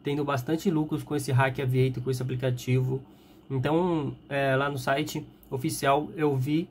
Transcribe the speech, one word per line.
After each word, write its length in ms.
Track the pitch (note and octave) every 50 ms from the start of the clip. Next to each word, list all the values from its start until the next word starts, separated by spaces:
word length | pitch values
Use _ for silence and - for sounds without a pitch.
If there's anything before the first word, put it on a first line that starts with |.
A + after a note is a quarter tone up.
tendo 220 | _ C#3+ C#3+ D3 C#3
bastante 480 | C#3+ C#3 C3 - - D#3+ D#3+ - G3+
lucros 320 | D#3+ D#3 D3+ D3+ D#3 C#3+ -
com 140 | - D3
esse 160 | C#3+ - - C3
Hack 260 | B2+ C3+ C3+ B2+ -
Aviator, 420 | C#3 B2+ C3 C3 B2+ C3 C3 B2+
com 80 | B2 C3+
esse 120 | B2+ B2+
aplicativo. 800 | B2+ B2+ C3 B2 C3+ C3 B2 B2 - B2+ B2+ C3 C3 C3 C3 C3+ - - - - - - - - - -
Então, 640 | C3+ C3 B2+ C#3+ D#3 E3 F3+ F3+ E3+ D#3 C#3+ C3 B2 - - -
é, 260 | C#3+ C#3 C#3 C3+ C3
lá 140 | C3+ C#3 C#3+
no 80 | C#3+
site 500 | C3 B2 C#3+ C#3 D3 D3+ D3+ - D3+ D3 - - - - -
oficial 600 | C#3 C3 B2+ D#3+ D3+ - - C#3 C#3 D3 D3 C#3 -
eu 180 | E3 D3+ D3 C#3
vi 360 | C3 C3 D3 D3+ D#3+ F#3 -